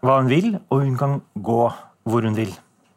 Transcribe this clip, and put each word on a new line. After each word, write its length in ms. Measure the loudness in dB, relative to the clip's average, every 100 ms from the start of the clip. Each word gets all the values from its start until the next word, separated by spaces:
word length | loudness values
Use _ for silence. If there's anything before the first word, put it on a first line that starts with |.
hva 180 | 2 4
hun 100 | 4
vil, 220 | 2 0 -2 -2
og 140 | 0 0
hun 120 | 0
kan 240 | -2 -4 -8
gå 300 | -10 -2 0 0 -2 -16 _ -4
hvor 160 | -2
hun 160 | 0 -2
vil. 160 | -4 -8 _ _ _